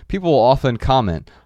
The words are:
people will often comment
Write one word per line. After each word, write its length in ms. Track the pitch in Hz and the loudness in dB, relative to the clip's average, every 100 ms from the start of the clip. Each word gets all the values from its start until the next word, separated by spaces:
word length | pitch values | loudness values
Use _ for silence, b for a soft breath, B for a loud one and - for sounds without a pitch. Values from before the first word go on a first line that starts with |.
| - | -8
people 240 | 190 175 | -4 0
will 80 | 135 | 2
often 380 | 117 139 135 117 | 4 2 -2 -2
comment 520 | - 131 104 80 - b | 0 0 0 -6 -10 b